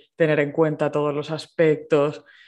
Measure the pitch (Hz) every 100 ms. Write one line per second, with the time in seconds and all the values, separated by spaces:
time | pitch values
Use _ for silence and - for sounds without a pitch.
0 | _ - 160 151 143 151 156 147 147 147
1 | 147 143 147 156 - - 160 151 - 151
2 | 143 147 - _